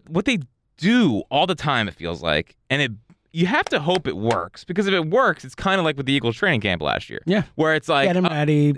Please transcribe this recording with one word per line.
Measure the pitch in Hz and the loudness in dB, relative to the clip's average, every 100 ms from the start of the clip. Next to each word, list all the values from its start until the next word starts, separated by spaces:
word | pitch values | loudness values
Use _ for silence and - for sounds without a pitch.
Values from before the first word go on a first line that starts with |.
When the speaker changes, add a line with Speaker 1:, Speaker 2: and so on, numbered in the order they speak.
| - | -4
Speaker 1:
what | 165 | -4
they | 226 226 135 _ _ _ | 0 -2 -4 _ _ _
do | 180 247 190 101 - | 2 4 4 0 -2
all | 139 185 | 0 0
the | 180 | -2
time, | 151 127 101 | -2 -2 -2
it | |
feels | - 82 82 | -6 -8 -6
like, | 82 78 - _ - | -2 -2 -2 _ -2
and | 139 | 0
it, | 135 104 - _ _ | 2 -2 -18 _ _
you | 165 180 | -2 0
have | 294 - | 0 0
to | 208 | -2
hope | 147 180 143 | 0 0 -2
it | 85 | -4
works, | 113 101 87 - | -2 -2 -4 -10
because | - 175 202 | -6 -2 0
if | |
it | 190 156 | 0 2
works, | 220 247 160 | 2 2 0
it's | 131 - | -8 -6
kinda | 196 190 | -2 0
like | 160 139 | 0 -2
with | 131 | 0
the | |
Eagles | 139 117 113 | 0 0 -2
training | 196 127 | 0 0
camp | 98 85 | 0 -2
last | 73 50 - | -2 -4 -6
year. | - 160 | -8 -2
Speaker 2:
Yeah. | 202 147 - | -2 -2 -2
Speaker 1:
Where | 156 156 | 0 0
it's | - | 0
like, | 143 143 | 0 2
Speaker 2:
Get | 180 | 2
'em | 180 | 0
Speaker 1:
uh, | |
Speaker 2:
ready, | 151 151 151 147 | 0 2 2 2